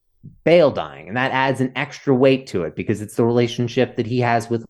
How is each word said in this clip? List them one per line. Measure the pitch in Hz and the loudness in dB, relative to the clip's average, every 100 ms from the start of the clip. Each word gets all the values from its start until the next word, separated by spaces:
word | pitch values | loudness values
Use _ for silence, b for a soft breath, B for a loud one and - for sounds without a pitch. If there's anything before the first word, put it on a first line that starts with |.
| _ _ - - | _ _ -20 -4
Bail | - 175 147 | 4 6 4
dying, | 98 78 69 80 | 2 -8 -12 -8
and | 120 | -4
that | 131 | -2
adds | 123 135 123 | 0 0 0
an | 127 127 | -2 -4
extra | 139 - - | -8 -6 0
weight | 127 135 135 131 | 4 4 2 -2
to | 98 | -6
it | 80 - | -6 -6
because | 90 98 | -4 -4
it's | 104 - | -4 -2
the | |
relationship | 117 120 120 - 120 131 123 - | 0 2 0 -2 -4 0 -2 -2
that | 107 | -4
he | 123 | -2
has | 120 117 113 | 0 0 -2
with | 117 | -6